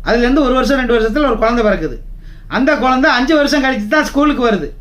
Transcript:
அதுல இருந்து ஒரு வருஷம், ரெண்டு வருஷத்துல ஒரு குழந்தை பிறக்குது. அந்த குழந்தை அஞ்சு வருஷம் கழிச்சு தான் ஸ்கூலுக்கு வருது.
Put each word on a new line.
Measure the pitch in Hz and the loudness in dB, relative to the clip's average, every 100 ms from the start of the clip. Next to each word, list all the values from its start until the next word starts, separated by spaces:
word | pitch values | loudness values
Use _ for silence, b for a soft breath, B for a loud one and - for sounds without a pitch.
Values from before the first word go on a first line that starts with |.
அதுல | - 233 240 | 0 0 2
இருந்து | 285 262 | 2 2
ஒரு | 262 | 2
வருஷம், | 254 277 | 2 0
ரெண்டு | 247 233 | 2 0
வருஷத்துல | 220 254 285 | 2 0 0
ஒரு | 220 | 0
குழந்தை | 220 240 214 | 0 2 0
பிறக்குது. | 185 156 113 - - b b b 190 | 0 -4 -8 -14 -16 b b b -2
அந்த | 277 285 | 0 2
குழந்தை | 254 254 302 | 0 2 2
அஞ்சு | 247 262 311 | 2 2 2
வருஷம் | 285 294 | 2 0
கழிச்சு | 262 247 208 | 0 -2 -2
தான் | 302 - | -2 0
ஸ்கூலுக்கு | 277 294 262 233 | 0 0 2 0
வருது. | 196 147 - | 0 -4 -12